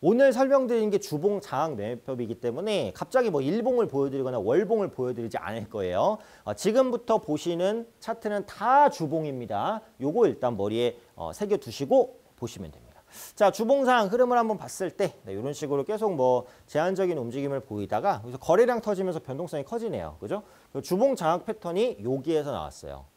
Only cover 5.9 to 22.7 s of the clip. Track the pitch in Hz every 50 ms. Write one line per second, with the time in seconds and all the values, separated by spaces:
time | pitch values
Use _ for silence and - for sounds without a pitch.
5.9 | 87 92 117 175 214 214 - - - - _ - 107 - - 190 214 254 262 254
6.9 | 240 233 - - 226 214 214 - 151 147 - 170 175 165 175 190 208 226 233 226
7.9 | _ _ - - 226 226 - 220 208 202 196 202 - - 202 226 254 277 294 277
8.9 | 277 - 170 147 139 165 160 151 135 127 120 104 107 101 110 160 214 220 - -
9.9 | _ _ 123 139 160 226 233 175 117 - - 123 120 98 98 104 107 117 120 120
10.9 | 117 - - _ _ - 87 82 80 - 208 202 202 190 - - 110 - 143 131
11.9 | - 269 240 - - - _ _ _ _ - 117 - 92 95 80 73 - - -
12.9 | - - _ _ - - - - - - 208 196 - - 220 220 277 277 269 247
13.9 | 254 240 214 190 190 240 254 240 247 240 233 220 214 180 - 123 - - 190 175
14.9 | - - 202 175 - - _ - 95 98 113 135 147 - 156 139 143 139 135 -
15.9 | 214 214 220 214 185 147 127 127 127 123 123 - - - - _ - 147 156 180
16.9 | 190 180 190 180 175 151 123 117 117 135 139 139 139 135 120 - 107 104 101 92
17.9 | - 107 139 202 185 123 107 120 123 127 - - 160 190 240 240 247 226 214 -
18.9 | 208 185 190 185 170 160 - - 131 135 175 165 - 151 139 - 233 233 220 226
19.9 | 170 110 85 78 76 - - 107 156 208 208 - - - - _ _ 135 131 -
20.9 | 180 185 233 277 269 - 175 156 165 180 - - 220 214 - 175 170 185 220 254
21.9 | 208 - 101 117 131 135 123 147 165 156 143 143 131 95 78 73